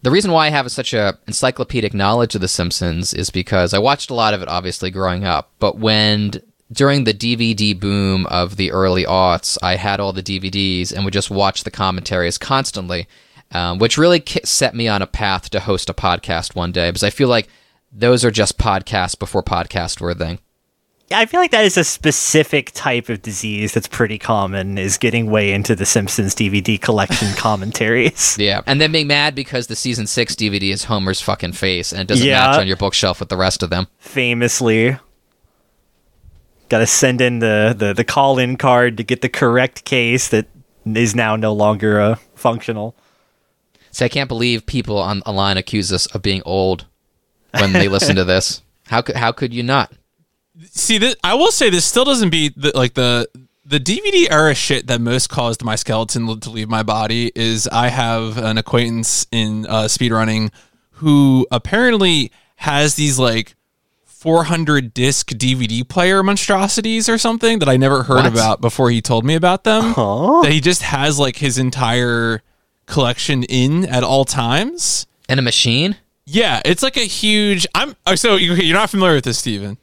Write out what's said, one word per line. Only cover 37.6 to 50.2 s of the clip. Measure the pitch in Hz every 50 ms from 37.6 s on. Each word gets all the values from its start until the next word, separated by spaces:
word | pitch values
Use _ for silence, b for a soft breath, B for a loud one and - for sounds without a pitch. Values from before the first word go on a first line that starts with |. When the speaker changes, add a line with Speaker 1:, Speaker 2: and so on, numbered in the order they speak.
| 107 110 117
Speaker 2:
the, | 101 107 101 101
the | - 143
call-in | - - 147 139 139 135 127 127 123 127
card | 127 - 135 127 123 123 123 113
to | 104 117
get | - 127 -
the | - 127
correct | - - 147 123 117 127 131 135 _ - -
case | - - 127 120 117 120 131 - -
that | - 107 110 - _ - - _ _ _ _
is | 113 110 110 120 113 101
now | 117 117 110 107
no | 110 110 110 107
longer, | 104 104 104 107 104 110 107 104 104
uh, | 104 104 110 110 _ _ _
functional. | - - 123 117 117 - - 113 107 104 113 - _ _ _ _ _ _ _ _ _ _ _ _ _ _ _ _ b b b
Speaker 1:
See, | b - -
I | 120
can't | - 143 139 127
believe | 123 113 120 123 120 113 -
people | - - 127 117 - 107 101
on, | 95 92 104 98 95
online | - 104 95 98 98 98 92
accuse | 95 - - 107 95 85 95
us | 90 -
of | - - 104 92
being | 101 98 95 -
old | - 90 98 95 95 92 85 - _ _ _ _ _ _ _ _ _ _ _ _ _ -
when | - 101 98 92
they | 92 92 98
listen | 95 98 - - 98
to | 95 92
Speaker 2:
<laughs> |
Speaker 1:
this. | 87 90 95 92 - - - _ _ _ _ _
How | - 113 117 120
could, | - 127
how | 135 120 113 117
could | - 143 123 120
you | 120 120
not? | 120 135 139 120 - - _ _ _ _ _